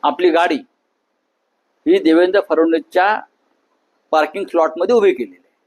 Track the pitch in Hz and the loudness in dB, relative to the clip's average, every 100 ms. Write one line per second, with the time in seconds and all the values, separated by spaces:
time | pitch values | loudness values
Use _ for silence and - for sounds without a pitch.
0 | 147 269 185 160 175 151 - _ _ _ | -4 0 0 2 0 -4 -10 _ _ _
1 | _ _ _ _ _ _ _ _ - 190 | _ _ _ _ _ _ _ _ -2 0
2 | 156 160 180 196 - 156 160 165 - - | 2 2 2 0 -2 0 0 -2 -2 -2
3 | 190 214 - _ _ _ _ _ _ _ | 0 -2 -8 _ _ _ _ _ _ _
4 | _ 156 151 190 190 170 156 160 185 240 | _ -2 -2 -6 -4 -2 -2 -2 0 2
5 | 202 127 107 - _ _ | 2 0 -8 -14 _ _